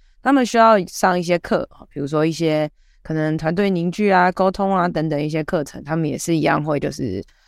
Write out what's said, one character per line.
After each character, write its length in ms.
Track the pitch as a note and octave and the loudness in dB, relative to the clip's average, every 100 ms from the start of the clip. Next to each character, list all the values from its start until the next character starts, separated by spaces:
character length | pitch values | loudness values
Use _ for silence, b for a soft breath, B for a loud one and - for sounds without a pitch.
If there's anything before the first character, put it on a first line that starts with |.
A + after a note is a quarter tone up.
| _ _ | _ _
他 80 | B3+ | 0
们 140 | C#4 | 2
需 140 | A#3+ A#3 | 2 4
要 200 | A3+ G#3+ | 6 6
上 340 | - - F#3+ F3+ | 2 0 0 2
一 40 | |
些 160 | E3+ F3 | 0 -2
课， 280 | - F#3 - - - | 0 -2 -2 -12 -16
比 100 | D3 | -8
如 80 | C#3+ | -4
说 200 | D3+ D#3+ | 0 0
一 40 | |
些 400 | D3+ E3 D3+ D3+ _ _ _ | 0 0 0 -2 _ _ _
可 120 | - | -6
能 200 | D#3+ D#3 D#3 | -2 -2 -2
团 160 | D#3+ | -2
队 160 | F3 G3+ | 0 0
凝 200 | F3+ F3 | 0 -2
聚 200 | E3+ G#3 | 0 2
啊、 200 | F#3 F3+ | 4 2
沟 180 | - F#3+ | 2 0
通 200 | F#3+ G3 | 0 -2
啊 160 | F#3+ F3 | 0 0
等 220 | E3+ D#3 | 0 -2
等 100 | D3 | -2
一 80 | D3+ | -2
些 160 | D#3 | -4
课 220 | D3+ F3 | -2 -4
程， 180 | C#3 - | -4 -10
他 120 | D3 E3 | -6 -4
们 100 | D#3 | -2
也 120 | D3+ | -4
是 180 | - E3 | -2 0
一 60 | |
样 200 | D#3 D3+ | 2 0
会 160 | D3 D3 | 0 -2
就 120 | C#3+ | -4
是， 340 | C#3+ C3 F#2+ - b | -6 -6 -6 -10 b